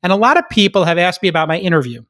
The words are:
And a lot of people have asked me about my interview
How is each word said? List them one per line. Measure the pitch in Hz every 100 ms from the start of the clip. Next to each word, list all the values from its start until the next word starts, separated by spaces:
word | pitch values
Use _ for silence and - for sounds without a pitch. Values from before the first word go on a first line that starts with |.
And | 180
a | 196
lot | 233 311
of | 330
people | - 196 190
have | 170 170
asked | 175 175
me | 190
about | 160 156
my | 160
interview | 185 160 131 117 117